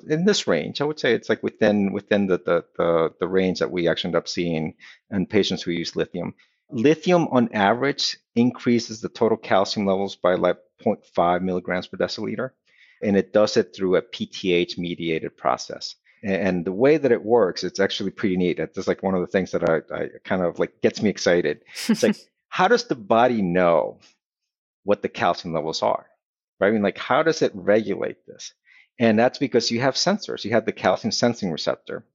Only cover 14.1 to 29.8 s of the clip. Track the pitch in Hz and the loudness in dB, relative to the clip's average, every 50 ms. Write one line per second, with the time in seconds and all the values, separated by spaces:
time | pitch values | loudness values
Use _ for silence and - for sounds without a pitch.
14.1 | - - 110 - - - - 95 87 87 87 87 - - 87 85 85 78 85 82 | -6 -10 -10 -10 -10 -6 -2 0 2 2 0 0 -4 -6 -6 -6 -6 -6 -4 -4
15.1 | 80 80 78 85 - _ - 73 62 - - - - 65 - - - - _ _ | -4 -4 -4 -8 -10 _ -2 -2 -2 -2 -4 -10 -14 -12 -14 -14 -16 -18 _ _
16.1 | _ _ - 101 98 87 101 95 92 90 82 95 92 98 123 139 156 156 139 127 | _ _ -6 -4 -2 0 0 0 0 -2 -2 -4 -2 2 4 4 4 4 4 2
17.1 | 120 98 - 104 120 120 104 87 - - - 87 - - 98 98 - - 104 95 | 2 2 2 2 2 4 4 2 0 -4 -8 -8 -2 -2 -2 -2 -2 -4 -6 -6
18.1 | - - - 101 90 92 90 87 78 - 80 78 - 98 92 - 90 - - 98 | -6 -4 -2 0 0 2 2 0 0 -2 -4 -8 -8 -6 -2 -2 -2 -2 -2 -2
19.1 | 95 92 87 - - 98 90 - - 87 85 85 80 78 - - 78 80 80 - | -2 -2 -2 -2 -2 -2 -2 -2 -2 -2 0 0 0 0 -2 -6 -8 -8 -8 -8
20.1 | - - - - 104 92 90 85 82 87 87 - - _ - 117 - - 107 104 | -10 -14 -8 -6 -4 -2 -2 -2 -2 -2 -4 -4 -2 _ -2 0 0 0 0 -2
21.1 | 90 - - 98 87 87 82 73 73 - _ _ - - - - 220 - - 220 | -2 0 0 2 2 2 2 0 -4 -6 _ _ -16 -8 -2 -2 0 2 2 0
22.1 | 202 - - _ _ _ _ _ - - 185 196 240 233 - - 156 127 104 98 | 0 -2 -8 _ _ _ _ _ -2 0 2 4 2 2 0 -2 -6 -8 -2 2
23.1 | 117 113 120 127 123 110 98 90 85 92 90 85 85 78 50 53 - - _ _ | 4 4 4 4 2 2 0 0 2 4 4 4 4 4 2 0 -4 -12 _ _
24.1 | _ _ _ _ _ _ _ _ _ _ _ _ _ _ _ 95 104 - - - | _ _ _ _ _ _ _ _ _ _ _ _ _ _ _ -2 -2 -2 -2 -4
25.1 | - - 113 90 82 - - 90 80 80 76 78 78 - 104 110 - - - _ | -4 -2 0 0 0 -2 -4 -6 -4 -4 -4 -4 -4 -2 -2 -2 -2 -2 -6 _
26.1 | _ _ _ _ _ _ _ _ _ _ 95 101 113 107 101 98 - - - - | _ _ _ _ _ _ _ _ _ _ 0 2 2 2 0 -2 -2 -4 -2 0
27.1 | 123 143 156 165 156 - 143 120 - 98 87 95 101 113 107 104 95 - - - | 0 2 2 2 0 0 0 -2 -2 -2 0 2 2 2 2 0 -4 -4 -6 -8
28.1 | - - _ - - - - - - _ _ _ _ - _ _ _ - 120 113 | -8 -12 _ -20 -20 -20 -20 -20 -20 _ _ _ _ -20 _ _ _ 0 2 4
29.1 | 107 110 117 127 - - 147 120 - 120 113 - 120 117 | 4 4 4 2 2 0 -2 0 2 0 0 0 -2 -2